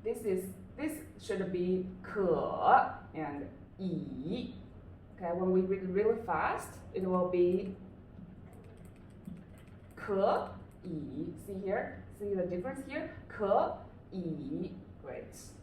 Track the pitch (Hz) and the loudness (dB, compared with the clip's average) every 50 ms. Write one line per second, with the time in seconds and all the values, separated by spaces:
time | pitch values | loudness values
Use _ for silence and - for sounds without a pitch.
0 | - 214 240 233 220 214 190 185 180 - - - - - - - 285 311 - - | 0 -2 -2 0 2 2 2 2 2 -2 -8 -10 -14 -14 -10 -4 -4 -4 -4 -4
1 | - - - - - - 208 185 185 180 185 180 180 180 185 185 180 - - - | -8 -12 -14 -14 -4 -2 0 0 0 0 2 2 4 4 4 2 2 -2 -6 -10
2 | - - - 208 190 175 160 147 - - - - - - 220 262 - - - - | -10 -6 0 2 4 6 6 4 4 0 0 4 8 10 10 10 10 6 0 -8
3 | - - - 156 156 147 143 143 139 135 - - - - - - 190 185 170 147 | -12 -10 -6 -4 -4 -4 -4 -6 -8 -8 -10 -14 -16 -18 -12 -6 -4 -2 -2 -2
4 | 143 139 127 127 131 160 208 254 - - - - - - - - - - - - | -2 -4 -6 -6 -4 -4 -4 -4 -4 -6 -8 -10 -14 -14 -16 -16 -16 -16 -16 -16
5 | - - - - 190 170 175 180 185 185 185 185 185 185 196 190 190 180 180 196 | -18 -18 -14 -8 -4 -2 0 2 4 6 6 6 6 6 2 0 0 0 2 4
6 | 214 262 - - - - 170 156 180 226 403 - - - - - - - - - | 6 6 4 4 2 0 2 2 2 2 0 0 -4 -8 -12 -12 -14 -6 -4 -2
7 | 185 185 185 185 180 180 180 180 180 180 180 196 208 196 - - - - - - | 0 4 4 4 4 4 6 6 6 8 6 4 2 0 -6 -8 -10 -16 -16 -18
8 | - - - - - - - - - - - - - - - - - - - - | -18 -18 -16 -16 -14 -14 -14 -16 -16 -16 -16 -16 -18 -18 -18 -16 -16 -18 -18 -18
9 | - - - - - - - - - - - - - - - - - - - - | -18 -18 -18 -14 -14 -12 -12 -12 -14 -16 -18 -18 -18 -18 -18 -18 -18 -18 -12 -10
10 | - - 202 190 196 226 - - - - - - - - - - - 180 165 156 | -4 0 2 4 6 6 6 4 2 -2 -8 -12 -14 -16 -18 -12 -8 -6 -4 -4
11 | 139 - 123 147 165 170 - - - - 202 190 202 190 202 240 - - - - | -4 -6 -4 -4 -4 -6 -6 -10 -8 -8 -6 -4 0 0 2 2 0 -2 -6 -10
12 | - - - - 208 202 202 190 175 175 180 180 180 262 269 269 262 262 269 302 | -12 -14 -12 -6 -2 0 2 2 2 0 0 -2 -2 -2 -4 -6 -6 -6 -4 -4
13 | 320 330 - - - - - - 214 196 202 254 - - - - - - - - | -4 -4 -8 -12 -14 -12 -4 -2 4 6 6 6 6 4 0 -4 -8 -14 -16 -16
14 | - - - 190 175 165 156 143 135 135 151 170 190 - - - - - - - | -16 -8 -6 -4 -2 -2 -2 -2 -4 -4 -2 -2 -2 -4 -6 -10 -14 -14 -16 -14
15 | - - - - - - - - - - - - | -10 -10 -8 -8 -10 -10 -12 -14 -16 -16 -16 -16